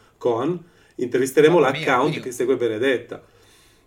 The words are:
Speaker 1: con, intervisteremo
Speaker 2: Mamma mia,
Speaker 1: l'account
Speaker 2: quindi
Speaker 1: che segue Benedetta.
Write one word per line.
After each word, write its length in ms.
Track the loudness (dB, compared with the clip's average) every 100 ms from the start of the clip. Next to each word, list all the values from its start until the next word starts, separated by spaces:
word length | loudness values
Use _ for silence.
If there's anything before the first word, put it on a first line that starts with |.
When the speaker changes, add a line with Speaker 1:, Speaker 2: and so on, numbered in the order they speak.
| _ _
Speaker 1:
con, 460 | -2 -2 -2 -6 -10 _ _ -10
intervisteremo 640 | -4 -2 0 4 4 6
Speaker 2:
Mamma 120 | 2
mia, 80 | 0 0
Speaker 1:
l'account 160 | 0 0
Speaker 2:
quindi 100 | -4
Speaker 1:
che 100 | -8
segue 240 | -4 -2 0
Benedetta. 680 | -2 -2 0 -2 -4 -18 -20 _ _ _ _ _